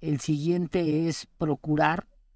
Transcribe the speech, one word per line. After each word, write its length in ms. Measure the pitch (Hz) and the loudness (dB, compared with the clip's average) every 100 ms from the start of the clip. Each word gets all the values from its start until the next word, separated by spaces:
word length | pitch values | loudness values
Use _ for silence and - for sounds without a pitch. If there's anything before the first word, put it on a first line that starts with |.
el 180 | 160 143 | -4 -2
siguiente 880 | - 147 160 175 165 185 160 151 165 | 0 0 0 0 0 0 2 2 0
es 200 | - - - | -4 -10 -4
procurar 720 | 156 139 151 151 151 170 - _ _ | -2 -2 0 2 2 0 -6 _ _